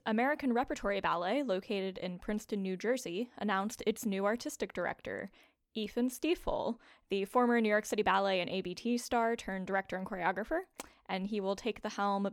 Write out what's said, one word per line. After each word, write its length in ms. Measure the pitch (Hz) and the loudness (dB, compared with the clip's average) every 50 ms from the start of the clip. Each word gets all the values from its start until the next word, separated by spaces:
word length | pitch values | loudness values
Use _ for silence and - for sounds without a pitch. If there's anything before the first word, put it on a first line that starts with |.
| - | -2
American 440 | 226 220 220 247 277 302 302 - 254 | 0 2 4 4 2 2 2 2 2
Repertory 480 | 233 233 262 - 302 - - 202 202 196 | 2 2 2 0 -2 -2 0 0 0 2
Ballet, 440 | 190 165 160 170 170 185 226 285 285 | 2 0 0 2 2 2 2 2 2
located 560 | 240 185 190 196 - 220 196 190 190 185 - | 2 0 0 0 -2 -2 -2 -2 -2 -4 -4
in 180 | - 185 180 | -6 -6 -8
Princeton, 460 | 175 - - 208 214 - - 214 202 190 | -6 -4 -4 -4 -4 -4 -4 -4 -2 -2
New 120 | 190 185 | -2 -2
Jersey, 540 | 180 - 214 262 254 - 175 170 185 240 - - | -2 0 0 0 0 0 -4 -4 -4 -4 -4 -6
announced 460 | - - 214 196 190 196 214 - - - | -4 0 0 2 2 0 -2 -4 -2 0
its 180 | 214 220 - - | 0 0 0 0
new 220 | 214 190 190 196 | 0 0 2 2
artistic 480 | 202 226 240 - 302 - - 220 196 - | 2 2 0 -2 -6 -6 -4 -6 -4 -2
director, 560 | 190 175 - 175 - - - 95 - - 190 - - - - _ _ _ _ - | -2 -2 -2 -2 -4 -6 -8 -6 -6 -8 -10 -12 -18 -20 -20 _ _ _ _ -6
Ethan 340 | 220 214 208 - 240 240 254 | -6 -6 -4 0 0 0 0
Stiefel, 680 | 247 - - 311 359 - - - - - - - 233 - - - - - _ - | 0 0 0 0 0 0 0 -2 -2 -2 -2 -2 -4 -6 -8 -20 -20 -16 _ -4
the 140 | 196 196 196 | -2 -2 -2
former 360 | 196 - 254 247 240 240 233 | 2 2 4 4 6 4 4
New 80 | 226 214 | 4 4
York 160 | 208 214 214 | 4 2 2
City 160 | - - 208 | 0 0 2
Ballet 400 | 214 214 185 196 196 196 190 185 | 4 4 4 4 4 4 2 2
and 80 | 175 - | 0 -2
A 120 | 180 190 | -2 -4
B 120 | 180 180 180 | -4 -4 -6
T 240 | - - 233 240 | -4 -2 0 0
star 380 | 240 - - 254 233 226 226 233 | 0 0 0 0 2 2 2 0
turned 320 | 233 - - 190 190 185 | -2 -4 -6 -6 -6 -4
director 280 | 185 190 190 190 - 190 | -2 -2 -2 -2 -2 -6
and 120 | 185 190 | -6 -6
choreographer, 540 | - 202 185 170 170 185 185 220 - 311 349 381 - _ - - - - _ _ | -6 -4 0 0 0 0 0 -2 -2 -2 -2 -2 -4 _ -16 -16 -16 -18 _ _
and 200 | - 190 190 190 | -6 -4 -4 -2
he 120 | 202 220 208 | -2 -2 -2
will 160 | 190 190 196 | 0 0 -2
take 280 | 196 - 240 208 - - | 0 -2 -4 -4 -4 -6
the 60 | 214 | -6
helm 380 | - - 202 202 196 196 202 196 | -2 0 0 2 2 2 0 0